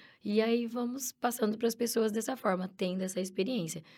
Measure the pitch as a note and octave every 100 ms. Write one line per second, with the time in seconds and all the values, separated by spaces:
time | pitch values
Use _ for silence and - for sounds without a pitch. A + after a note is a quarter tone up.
0 | - - G#3 G#3 A3 A#3+ A#3 A#3+ A#3+ C4
1 | - - A#3+ A#3 G#3+ G#3+ A#3 - A#3 A#3
2 | A3 A3 A3 C4 G#3+ F#3 F#3 - F#3 F#3
3 | F#3+ F#3 F#3 F#3+ G3 B3 D#3+ E3 -